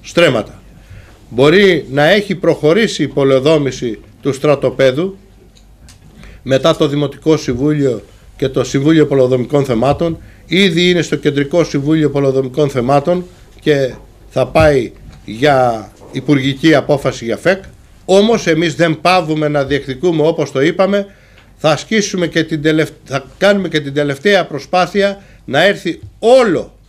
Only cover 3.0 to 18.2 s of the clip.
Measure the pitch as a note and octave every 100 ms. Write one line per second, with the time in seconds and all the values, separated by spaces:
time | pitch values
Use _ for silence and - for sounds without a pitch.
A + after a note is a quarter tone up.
3 | C#3 C3+ C#3 C3+ C#3 D#3+ C#3 B2+ B2 G2+
4 | - - C#3+ C3+ D3+ C#3 B2+ B2+ C3+ C3
5 | F#3+ F#3+ - - - _ - _ - -
6 | - - - - B2 C3 D#3+ D#3 D#3 C#3+
7 | C#3+ - D#3 D3+ - A#2+ C#3+ D3+ C3+ A2
8 | - - - - C3+ C3 B2 C#3+ C#3+ D#3+
9 | D3 C#3 B2+ B2+ A#2 C#3+ C3+ A2+ C3 C#3
10 | E3+ D#3+ - - - E3+ G3 E3 F3+ F3
11 | D#3 D3 D3+ C#3+ C#3+ F3 D#3 D3 C#3 D#3+
12 | D3 C#3+ C#3 C3 C3+ B2+ D3 C3+ A#2+ C#3+
13 | D#3+ F3+ F3+ - - - D3 C#3 C3 -
14 | - - - - B2+ D#3+ D#3 C#3 G#2 -
15 | - - - A2 D3 C3+ B2 A2 G#2 -
16 | - C3 B2 C#3+ C3 C3+ D#3+ D3 A#2+ C#3+
17 | C3+ - A2+ G#2 E3+ F#3+ - - - -
18 | - F#3+